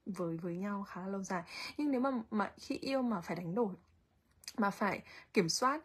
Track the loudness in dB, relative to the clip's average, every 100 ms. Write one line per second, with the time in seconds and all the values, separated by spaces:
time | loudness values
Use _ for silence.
0 | -8 -4 -2 -2 -4 -4 -2 -4 -6 -8
1 | -4 -4 -2 -4 -4 -8 -8 -2 2 4
2 | 2 2 0 0 0 -4 -6 -6 0 0
3 | 2 0 -2 -4 -2 2 0 0 -12 _
4 | _ _ _ _ -8 0 2 2 0 0
5 | -6 -18 0 2 4 4 4 2